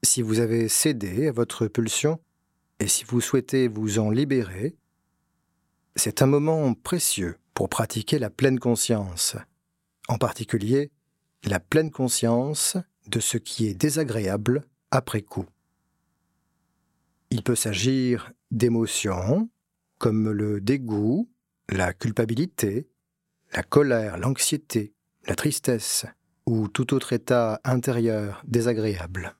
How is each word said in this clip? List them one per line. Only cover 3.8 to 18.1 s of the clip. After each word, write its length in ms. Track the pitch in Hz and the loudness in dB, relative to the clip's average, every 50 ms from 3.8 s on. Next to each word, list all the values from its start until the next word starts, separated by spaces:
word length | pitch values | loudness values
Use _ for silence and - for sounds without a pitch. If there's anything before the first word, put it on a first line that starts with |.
| 110 107 95 113 | -2 0 0 2
en 100 | 107 107 | 2 2
libérer, 640 | 107 123 147 139 139 127 113 90 92 92 107 156 - _ _ _ _ _ _ _ _ _ _ _ _ _ _ _ _ _ _ _ _ _ _ _ _ | 2 2 2 2 0 0 0 -2 -8 -6 -6 -6 -8 _ _ _ _ _ _ _ _ _ _ _ _ _ _ _ _ _ _ _ _ _ _ _ _
c'est 280 | - - 110 - - 135 | -4 -4 -2 2 4 4
un 20 | |
moment 480 | 135 139 143 147 156 160 156 151 131 113 | 4 4 4 2 2 0 2 2 0 0
précieux 640 | - _ - - 175 - - - - 92 85 82 _ _ _ _ | 0 _ -4 -4 -2 0 -2 -2 -2 -4 -6 -6 _ _ _ _
pour 160 | - 98 - | -4 -4 -2
pratiquer 480 | - - - - - 113 110 - - | 0 -2 -2 -2 -2 -6 -2 0 0
la 140 | 147 123 104 | 0 0 -4
pleine 260 | - - 131 135 131 | -2 2 2 4 4
conscience, 800 | 123 - 123 117 110 - - 117 107 101 92 87 82 - - - 104 - _ _ _ _ _ _ _ _ _ _ _ _ | 4 2 2 2 2 2 0 0 0 0 -6 -4 -4 -4 -4 -4 -6 -14 _ _ _ _ _ _ _ _ _ _ _ _
en 100 | - 123 | -4 0
particulier 720 | 107 - 117 - - 117 - - 110 98 107 127 139 147 143 _ _ _ _ _ _ _ _ _ _ - | 0 0 -2 -2 -6 -6 -2 -2 -2 0 2 2 0 0 -2 _ _ _ _ _ _ _ _ _ _ -6
la 160 | - 101 92 | -2 -2 -2
pleine 320 | - _ - 156 160 156 | -2 _ 2 2 2 2
conscience 840 | - - 131 123 - - - 117 117 120 127 143 151 - - - - 185 175 _ _ _ _ | -2 -2 -2 0 0 0 2 2 2 2 0 -2 -2 -2 -2 -2 -2 -4 -6 _ _ _ _
de 140 | - - 117 | -4 -2 -2
ce 180 | - - - | -2 0 -2
qui 300 | 117 - - - - 113 | -4 -4 -6 -4 -2 -2
est 80 | 107 98 | -2 0
désagréable 880 | 90 - 151 139 156 156 127 110 113 104 95 98 107 107 117 123 143 - _ _ _ _ _ | 0 0 0 2 0 -2 -2 -2 -2 -2 0 -2 0 0 0 0 0 -2 _ _ _ _ _
après 320 | - 131 - - - 107 | 0 0 0 0 -6 -6
coup. 240 | 101 _ - - 90 - _ _ _ _ _ _ _ _ _ _ _ _ _ _ _ _ _ _ _ _ _ _ _ _ _ _ _ _ _ _ _ _ _ _ _ _ | -6 _ -8 -8 -8 -8 _ _ _ _ _ _ _ _ _ _ _ _ _ _ _ _ _ _ _ _ _ _ _ _ _ _ _ _ _ _ _ _ _ _ _ _
Il 140 | - 110 - | -4 -2 0
peut 120 | - 120 | 0 0
s'agir 760 | - - 113 104 95 101 127 135 131 127 123 | 0 0 -2 -2 0 0 0 2 2 2 0